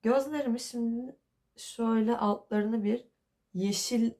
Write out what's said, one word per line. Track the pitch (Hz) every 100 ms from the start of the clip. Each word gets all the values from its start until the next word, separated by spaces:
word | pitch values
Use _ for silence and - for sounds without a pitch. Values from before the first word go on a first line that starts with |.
Gözlerimi | 220 262 277 302 269 233
şimdi | - 240 233 233 254 - _ _ _ -
şöyle | - - 226 226 220 240
altlarını | 208 202 - 214 208 226
bir | 202 240 - _ _ _ _
yeşil | 180 196 180 - 240 226